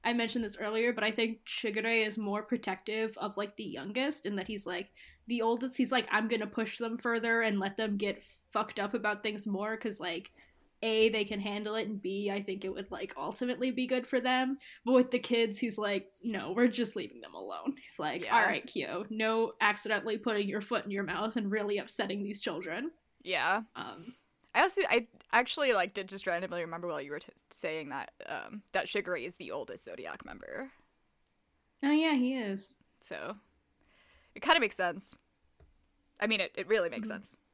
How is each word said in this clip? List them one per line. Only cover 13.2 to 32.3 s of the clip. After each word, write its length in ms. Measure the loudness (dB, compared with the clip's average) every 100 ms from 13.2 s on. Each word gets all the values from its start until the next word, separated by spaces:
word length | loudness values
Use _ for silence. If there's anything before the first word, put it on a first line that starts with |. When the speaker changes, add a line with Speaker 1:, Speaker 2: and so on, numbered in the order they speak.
| -6 -4 -4 0 -2
Speaker 1:
be 160 | 0 0
good 180 | 0 2
for 140 | 0
them." 380 | 2 2 2 -2 -8 -8
But 80 | 6
with 180 | 6 6
the 80 | 2
kids, 380 | 2 4 4 2
he's 180 | -2 0
like, 340 | 0 0 -2 _
"No, 280 | -4 -2 -2
we're 160 | 6 6
just 280 | 6 -2 -2
leaving 240 | -8 -10
them 120 | -14 -10
alone." 420 | -8 -4 -4 -6
He's 160 | -10 -4
like, 260 | -2 -2 4
Speaker 2:
Yeah. 100 | 6
Speaker 1:
"All 60 | 6
right, 200 | 2 -2
Kyo, 380 | -6 -4 -4 -6
no 440 | 0 2 4 2 4
accidentally 560 | 4 4 0 0 0 -2
putting 320 | 0 0 2
your 120 | -2
foot 220 | 0 -2
in 80 | 0
your 120 | -2
mouth 340 | -2 -2 -2 0
and 120 | 0
really 280 | 0 0 -2
upsetting 440 | -2 -4 -2 -2
these 180 | -4 -4
children." 500 | -4 -4 -4 -4 -6 -10 _ _
Speaker 2:
Yeah. 380 | -4 0 2 0 -2 -10
Speaker 1:
Um, 380 | -10 -10 -16 -18 _ _ _
Speaker 2:
I 80 | 4
also, 180 | 4 4 4
I 180 | 4 2 -18 2
actually, 400 | 2 4 2 4
like, 200 | 4 4 -2
did 140 | -8
just 180 | -6 -2
randomly 340 | -2 -2 -6
remember 260 | -6 -6 -4
while 120 | -4
you 80 | -6
were 80 | -8
t-, 120 | -10 -20 -16
saying 400 | -6 -4 -4 -6
that, 220 | -8 -8 _ -8
um, 340 | -8 -8 -12 -4
that 120 | -2 0
Shigure 340 | -2 -2 -4 -4
is 120 | -8
the 120 | -8
oldest 340 | -8 -6 -8 -8
Zodiac 400 | -8 -10 -10 -12
member. 480 | -16 -10 -10 -10 _ _ _ _ _ _ _ _ _ _ _
Speaker 1:
Oh, 80 | 4
yeah, 220 | 6 6
he 220 | 4 4